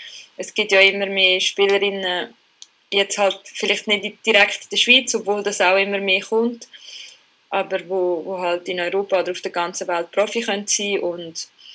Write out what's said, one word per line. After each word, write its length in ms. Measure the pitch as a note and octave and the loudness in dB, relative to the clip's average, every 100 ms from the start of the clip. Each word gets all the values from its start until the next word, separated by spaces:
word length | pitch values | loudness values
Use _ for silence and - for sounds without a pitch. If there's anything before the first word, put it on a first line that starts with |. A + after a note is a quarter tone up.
| - - - _ | -20 -20 -20 _
es 180 | G3 | -8
gibt 160 | - G#3+ | -4 2
ja 100 | G3 | 6
immer 260 | G3 G3 G3 | 6 4 -4
mehr 340 | G3 F#3+ F#3 | 2 2 2
Spielerinnen, 920 | - - G3 G3 G3+ G3 F#3+ F3+ - - _ _ - _ _ | 0 2 4 4 2 -2 -4 -4 -6 -12 _ _ -20 _ _
jetzt 260 | G3+ G3 - | 0 0 2
halt 220 | G3 F#3+ | 0 0
vielleicht 440 | - - G3+ G#3 - | -12 -6 -2 -2 0
nicht 160 | G#3 | -2
di-, 140 | G3+ - | -2 -8
direkt 400 | - G#3 G#3 - | 2 4 4 0
in 40 | - | -6
der 60 | G3+ | -2
Schweiz, 380 | - B3+ B3 | 4 4 4
obwohl 280 | A3 F#3 G#3 | -4 0 -2
das 180 | G3+ G3+ | 0 2
auch 160 | F3+ F#3+ | 4 4
immer 220 | G3 G3+ | 2 -2
mehr 220 | G3 F#3+ | 0 -2
kommt, 480 | F#3+ A3+ A#3 A#3 - - - - - - _ _ _ | 0 0 0 -2 -16 -20 -20 -20 -20 -20 _ _ _
aber 380 | G3 F#3 F#3+ E3+ | -4 -2 -4 -2
wo, 360 | F#3 F3+ F3 | 0 0 0
wo 140 | E3+ F#3+ | -4 -4
halt 300 | F3+ F3 F3 | -2 -2 -2
in 100 | F3+ | -4
Europa 420 | F3 G3 G3 F#3 | -2 -2 0 0
oder 120 | E3+ | 0
auf 80 | F3+ | -4
der 100 | F#3+ | -6
ganzen 380 | - E3+ F#3 F3+ | -4 -4 -4 -2
Welt 240 | F3 E3+ | -2 -2
Profi 300 | - G#3+ A#3 | 0 0 0
können 240 | A3+ G3+ G#3 | -2 -4 -2
sein. 340 | - G3+ G3 | -2 0 -2
Und 480 | F3 E3+ E3 D#3+ - _ - | -2 -6 -10 -12 -14 _ -20